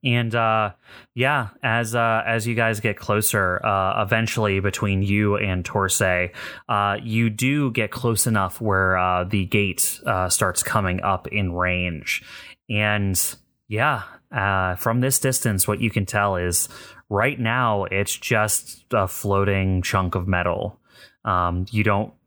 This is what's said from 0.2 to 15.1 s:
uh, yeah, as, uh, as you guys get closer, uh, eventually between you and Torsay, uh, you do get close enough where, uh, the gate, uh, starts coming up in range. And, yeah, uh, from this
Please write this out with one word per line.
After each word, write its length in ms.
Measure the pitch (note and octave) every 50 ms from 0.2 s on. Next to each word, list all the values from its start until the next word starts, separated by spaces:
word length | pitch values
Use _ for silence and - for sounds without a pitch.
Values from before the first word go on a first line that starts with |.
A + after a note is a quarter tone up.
| A#2+ A#2 A2
uh, 380 | A#2+ A2+ A2+ A2 A2 G#2+ G2+ - _ _ - - - - _ _
yeah, 360 | A#2+ B2 C3+ D3 C#3+ A#2+ G#2 - -
as, 320 | - B2 A2+ A#2 A#2+ A2 A2+
uh, 300 | A#2+ A#2 A#2 A2+ A2 -
as 220 | - A#2 A#2 G#2+ A#2
you 80 | A#2+
guys 240 | A2 A#2 A2+ A2+ G#2+
get 160 | G#2 A2+ G2+
closer, 680 | - - - G#2 G#2 G#2+ - - A2 G2 F#2 F2+ - -
uh, 360 | A2 G2+ G2 F#2+ F#2+ G2 G#2+
eventually 600 | G#2+ G2+ A#2+ A2+ A2+ A2+ - - A2 G#2 G2 F#2+
between 420 | G2 G2+ - - - G#2 G2 G2 G2
you 320 | G2 G2+ G2+ G#2+ G#2 G2+
and 300 | G2+ - G2 F#2 F2+ F2
Torsay, 680 | - - G#2+ G2 F#2+ - - G#2+ F#2+ F2+ F2+ F2+ F2 - - - - - - - -
uh, 280 | A#2 G#2 G#2 G2+ G2+ G#2 A#2
you 260 | A#2 A2 A2+ A#2 A#2
do 400 | G#2+ G#2+ B2 C3 C#3+ D3 D3 C3
get 200 | A2 A#2+ A2 G#2
close 340 | - - - A#2+ A2+ - - B2
enough 340 | A2+ G#2 G2 G2+ - -
where, 360 | A2+ G#2+ G2 F#2+ F#2+ F#2 F#2 F#2
uh, 280 | F2+ F#2 F2+ F2+ F2+
the 200 | F2+ G2+ G2+ F#2+
gate, 540 | F2 - A2 G2+ G2 F2 - - - - - -
uh, 240 | - A2+ F#2 F#2 F2+
starts 340 | - - - F#2+ F2+ - -
coming 380 | - - A2+ G2+ F#2 F2+ F#2
up 260 | - G2 G2 F2+ - -
in 240 | - G#2+ G2 F#2
range. 720 | F2 F2 F2+ F2+ F2+ F2+ F2+ F2 E2+ D#2 - - - - - - - - - - - _ _ _
And, 520 | - G#2 G#2+ G#2+ G#2+ G#2+ G2+ G2 F#2+ - - - - - _ _ _ _ _ _
yeah, 360 | G#2+ G#2+ B2 D3+ C#3+ A#2 F#2+ - - - _ _ -
uh, 420 | B2+ G2 G2 G2 F#2+ F#2 F#2 F2+ F2
from 240 | - A#2 A#2 B2
this 180 | B2+ C3